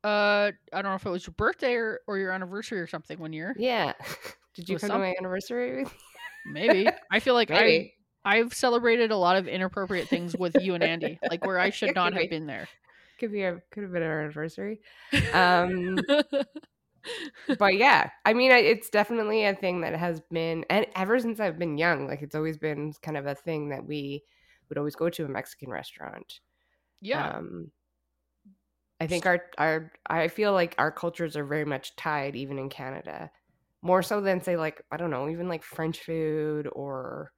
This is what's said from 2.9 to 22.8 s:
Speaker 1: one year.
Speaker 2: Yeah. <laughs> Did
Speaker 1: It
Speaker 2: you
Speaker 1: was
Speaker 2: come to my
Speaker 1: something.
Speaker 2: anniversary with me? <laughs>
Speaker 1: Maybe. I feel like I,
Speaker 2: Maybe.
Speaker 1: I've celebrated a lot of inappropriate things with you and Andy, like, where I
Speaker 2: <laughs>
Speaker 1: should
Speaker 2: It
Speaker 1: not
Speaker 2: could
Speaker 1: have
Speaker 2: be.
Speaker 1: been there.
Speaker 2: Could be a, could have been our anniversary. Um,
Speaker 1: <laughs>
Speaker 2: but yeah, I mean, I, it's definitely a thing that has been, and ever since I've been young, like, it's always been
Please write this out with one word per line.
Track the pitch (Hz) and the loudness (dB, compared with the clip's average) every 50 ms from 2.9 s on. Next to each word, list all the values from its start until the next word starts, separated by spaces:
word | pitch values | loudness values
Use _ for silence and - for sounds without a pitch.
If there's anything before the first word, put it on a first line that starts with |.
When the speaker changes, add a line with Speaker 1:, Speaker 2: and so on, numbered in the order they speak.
| - 160 - - - | -8 -10 -10 -12 -12
Speaker 1:
one | 165 160 156 | -10 -10 -8
year. | 160 156 165 196 269 | -8 -8 -6 -8 -4
Speaker 2:
Yeah. | - 226 - - 220 165 143 - | -2 -2 0 2 2 0 0 -2
<laughs> | - - - - - - - - _ _ _ _ | -6 -10 -12 -12 -12 -14 -18 -18 _ _ _ _
Did | - - | -14 -6
Speaker 1:
It | 185 | -4
Speaker 2:
you | 190 | -4
Speaker 1:
was | 156 | -2
Speaker 2:
come | 208 208 | -2 -2
to | 208 | 0
my | 202 190 | 0 0
Speaker 1:
something. | 185 180 185 | 0 -2 -4
Speaker 2:
anniversary | 185 185 180 196 202 - 240 240 247 247 254 262 269 | -4 -4 -6 -6 -6 -6 -6 -4 -4 -4 -4 -6 -6
with | 269 - - - - - - 960 - - - - | -8 -10 -18 -20 -20 -20 -20 -18 -18 -18 -16 -14
me? | - | -12
<laughs> | |
Speaker 1:
Maybe. | 143 147 196 240 330 262 208 - - - - _ | -6 2 4 4 6 6 6 2 2 0 -6 _
I | 190 220 | -2 2
feel | - 269 247 | 4 4 4
like | 240 220 - | 4 4 4
I, | 156 185 | 6 6
Speaker 2:
Maybe. | - 175 160 165 - - _ _ _ _ _ _ _ | 6 6 6 4 2 -4 _ _ _ _ _ _ _
Speaker 1:
I've | 196 202 226 240 240 - | 4 4 4 4 2 0
celebrated | - - 247 240 240 240 233 226 240 226 220 | 0 2 4 4 4 4 4 4 4 4 2
a | 220 | 4
lot | 196 180 175 185 | 4 6 6 6
of | 196 180 | 4 2
inappropriate | - - 185 185 185 - 202 196 185 202 175 143 - | 0 -2 -2 -2 -2 -2 -6 -4 -2 -2 -2 0 0
things | 269 170 175 175 165 | -2 -2 -2 -4 -4
with | 175 185 175 160 180 | -2 -2 2 2 2
you | 185 190 180 | 2 2 0
and | 170 165 | 2 0
Andy, | 165 165 165 165 - 165 - - 247 | 0 0 -2 -4 -6 -6 -4 -4 -4
like, | - 190 208 | -2 -2 -2
where | 196 190 180 | -2 0 2
I | 185 196 | 2 0
Speaker 2:
<laughs> | |
Speaker 1:
should | 208 - 220 - | 0 0 -2 0
Speaker 2:
It | 185 | 2
Speaker 1:
not | 190 180 175 | 2 0 2
Speaker 2:
could | 185 | 2
Speaker 1:
have | 175 165 165 | 0 -2 -2
Speaker 2:
be. | 170 | -2
Speaker 1:
been | 156 160 | -6 -6
there. | 147 123 - - - - _ _ _ _ _ _ _ _ | -8 -10 -10 -12 -14 -18 _ _ _ _ _ _ _ _
Speaker 2:
Could | - 247 220 | -8 -6 -6
be | 208 202 190 | -4 -2 -2
a, | 185 175 180 _ _ | -2 -4 -6 _ _
could | - 208 202 | -12 -12 -10
have | 185 180 | -6 -4
been | 175 165 | -4 -2
our | 160 156 156 151 | -2 -2 -4 -4
anniversary. | 151 151 151 156 165 - - 196 202 220 214 _ - - - - - 277 277 - - | -6 -6 -8 -8 -8 -8 -8 -8 -8 -10 -12 _ -20 -20 -20 -6 0 0 2 2 4
Um, | - 185 185 180 180 175 175 180 185 180 180 185 190 190 175 | 4 6 6 8 6 6 4 2 0 -2 -2 0 0 -2 2
Speaker 1:
<laughs> | 285 277 302 285 _ - 277 277 _ _ 311 - _ _ _ _ _ _ _ - - 480 415 339 285 _ - - - 269 - | 4 2 2 2 _ -2 -2 -2 _ _ -20 -20 _ _ _ _ _ _ _ -12 -12 -10 -10 -10 -12 _ -10 -4 -4 2 4
Speaker 2:
but | 208 196 190 | 4 4 6
yeah, | 196 240 285 240 - - - - _ _ | 6 6 6 6 6 4 0 -6 _ _
I | 202 226 | 2 4
mean, | 240 254 262 | 6 8 8
I, | 254 | 8
it's | 247 226 - 233 220 - - | 8 8 6 4 2 0 0
definitely | - 208 214 - 233 226 214 208 214 220 214 | 2 2 2 2 0 -2 0 0 2 2 2
a | 202 196 | 2 0
thing | 190 196 185 180 175 | 0 -2 -2 0 0
that | 165 165 165 | -2 -2 -2
has | 160 170 175 165 160 - _ | -2 -2 -2 -4 -4 -8 _
been, | 170 165 165 165 165 165 - - | -4 -2 -2 -2 -2 -4 -2 0
and | 180 208 - - - | 2 2 2 0 -2
ever | 185 190 196 233 254 | -4 0 2 2 2
since | 233 233 220 220 | 2 -2 -2 -2
I've | 214 185 156 165 | -2 -2 -2 -2
been | 175 160 147 | -4 -2 0
young, | 147 165 175 165 135 139 | 2 2 2 2 0 -2
like, | 135 - 143 | -6 -6 -8
it's | 147 143 - | -8 -8 -4
always | 156 156 160 156 | -4 -4 -4 -4
been | 151 156 156 147 147 | -4 -4 -4 -4 -4